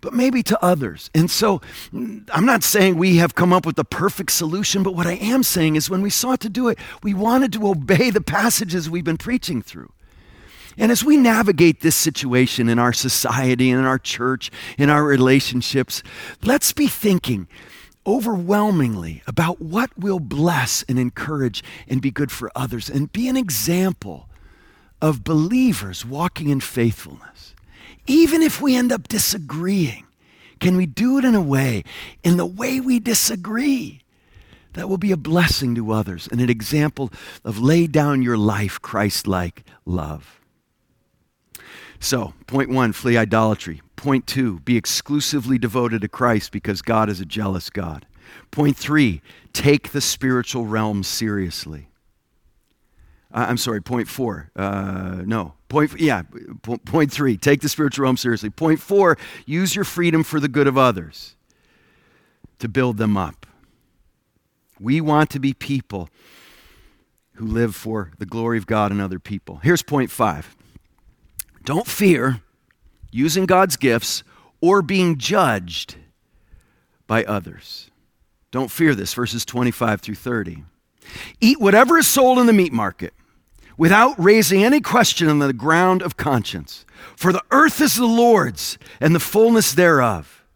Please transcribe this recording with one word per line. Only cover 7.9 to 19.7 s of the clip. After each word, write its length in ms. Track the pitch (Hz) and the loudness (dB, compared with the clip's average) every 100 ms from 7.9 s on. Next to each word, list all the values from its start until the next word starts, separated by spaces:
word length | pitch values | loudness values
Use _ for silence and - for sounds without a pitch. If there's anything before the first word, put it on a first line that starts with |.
| 190 254 | 2 4
the 140 | 208 | 0
passages 680 | - 156 220 - 214 175 160 | 0 0 0 0 -2 -6 -4
we've 160 | 170 | -6
been 140 | 170 165 | -4 -4
preaching 420 | - 240 - 135 | -2 -4 -4 -6
through. 320 | - 82 - _ _ _ _ - - - - - | -8 -16 -20 _ _ _ _ -20 -20 -20 -20 0
And 140 | 220 | 2
as 140 | 240 | 2
we 120 | 269 294 | 4 6
navigate 680 | 247 220 208 160 170 156 | 6 4 2 6 6 6
this 120 | 165 | 0
situation 760 | - - 143 135 123 127 - 117 | 2 0 -2 0 2 2 0 0
in 120 | 117 | 2
our 120 | 123 | 2
society 800 | 120 131 - 120 117 131 123 127 | 0 -2 -2 -2 0 0 2 2
and 80 | 127 | 2
in 80 | 131 | 2
our 120 | 131 | -2
church, 520 | - - 120 131 - - - - | -4 -4 -4 -4 -8 -14 -18 -2
in 140 | 143 | 2
our 140 | 147 | 4
relationships, 1000 | 147 139 127 135 - 123 117 139 131 - - - - - | 4 4 6 4 2 -4 -2 -4 -4 -6 -12 -18 -18 -8
let's 300 | 208 277 - | 0 0 0
be 160 | - 285 | 0 -2
thinking 580 | - 214 180 - 110 87 - - - - _ | 0 0 0 0 -6 -6 -18 -20 -20 -20 _
overwhelmingly 1160 | - 226 226 202 175 208 214 185 131 104 82 78 - | -2 -2 -2 -4 0 0 2 2 0 -2 -8 -10 -8
about 360 | 117 165 175 | -2 -2 -2
what 340 | 160 | -6